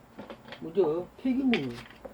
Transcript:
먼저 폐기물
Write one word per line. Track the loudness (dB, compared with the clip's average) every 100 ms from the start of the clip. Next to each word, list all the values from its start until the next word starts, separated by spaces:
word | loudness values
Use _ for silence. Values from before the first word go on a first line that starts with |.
| -20 -18 -16 -16 -16 -14
먼저 | -2 2 4 2 -4 -4
폐기물 | -2 2 4 2 0 -6 -12 -16 -14